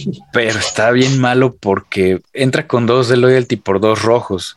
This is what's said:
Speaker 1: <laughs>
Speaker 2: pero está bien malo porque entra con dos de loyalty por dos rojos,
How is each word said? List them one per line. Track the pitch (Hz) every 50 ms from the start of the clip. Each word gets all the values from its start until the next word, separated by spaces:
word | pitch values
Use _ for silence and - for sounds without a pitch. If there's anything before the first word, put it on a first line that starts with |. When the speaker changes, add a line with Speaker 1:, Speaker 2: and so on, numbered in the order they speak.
| - 196
Speaker 1:
<laughs> | - - - _ -
Speaker 2:
pero | 120 117 110 110 107
está | 104 - - - 107 117
bien | 123 127 127 135 135 131
malo | 123 123 123 127 135 131 127
porque | - - 104 98 95 - - - 101 92 92 92 90 - _ -
entra | 131 135 131 127 156 151
con | - - 120 120
dos | 110 120 131 127 113
de | 131 123
loyalty | 123 127 131 131 123 - 120
por | 110 - 98 98 98
dos | 101 107 110 104 101
rojos, | 113 117 120 117 - 98 90 - - -